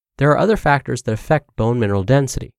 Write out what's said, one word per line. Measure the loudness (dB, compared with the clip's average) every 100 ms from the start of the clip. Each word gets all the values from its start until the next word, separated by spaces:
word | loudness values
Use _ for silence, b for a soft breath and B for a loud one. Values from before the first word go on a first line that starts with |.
| _ -2
There | 2
are | 2
other | 2 2
factors | 2 0 -2 -6
that | -4
affect | -6 -2 -2 _ -4
bone | -2 0
mineral | 0 -2
density, | 2 0 0 -6 -10